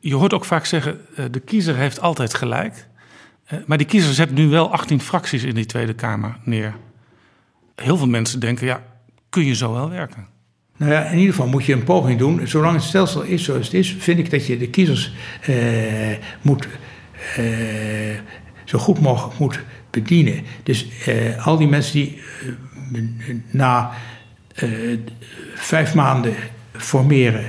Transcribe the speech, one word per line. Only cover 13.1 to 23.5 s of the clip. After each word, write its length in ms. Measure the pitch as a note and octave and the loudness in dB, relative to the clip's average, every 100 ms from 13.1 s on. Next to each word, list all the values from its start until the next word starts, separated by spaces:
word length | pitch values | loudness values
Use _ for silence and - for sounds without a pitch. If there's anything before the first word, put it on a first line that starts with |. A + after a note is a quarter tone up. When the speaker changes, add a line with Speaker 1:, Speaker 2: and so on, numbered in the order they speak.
| D3+ | 0
Speaker 2:
is 220 | C#3 F3+ | -2 -2
zoals 200 | - C3 A#2 | 0 -2 0
het 80 | |
is, 220 | F#3 F#3 F#3+ | 0 0 -2
vind 200 | - E3+ | 0 0
ik 120 | D#3 | 2
dat 160 | D3 A#2+ | -2 -2
je 100 | B2 | -4
de 100 | A#2+ | -2
kiezers, 440 | D#3 F3+ B2 - - - - | 2 4 2 -2 -10 -14 -10
eh, 120 | - B2+ A#2 A2+ A2 G#2+ A2 G#2 - - | -2 0 2 0 0 -2 -4 -4 -10 -2
moet, 260 | D3 C#3 - - - - - - - - | 2 2 0 -14 -18 -20 -20 -16 -10 -4
eh, 80 | A#2 A2+ A2 G#2+ G#2+ G#2+ G#2+ G#2+ - - - - | -2 -2 -4 -6 -6 -4 -6 -8 -12 -20 -20 -20
zo 140 | - - | -4 -2
goed 220 | - F3+ | 2 4
mogelijk 380 | D3 A#2 - - | 4 2 -2 -2
moet 220 | D3 - - - - | -2 -2 -12 -20 -8
bedienen. 520 | - G#2+ E3+ C3+ - - - | -6 2 4 4 2 -8 -10
Dus, 260 | - A#2+ - - - | -2 -2 -2 -8 -2
eh, 400 | A#2 A2+ A2+ - | 0 0 -2 2
al 100 | D#3+ | 4
die 120 | D3+ | 4
mensen 240 | C#3+ C#3+ | 4 2
die, 280 | D3 C#3+ - - - B2+ B2 - - C3 | -2 -2 -6 -16 -14 -14 -14 -16 -16 -10
eh, 80 | A#2 A2+ A#2 B2 A#2+ - | -6 -6 -6 -8 -10 -2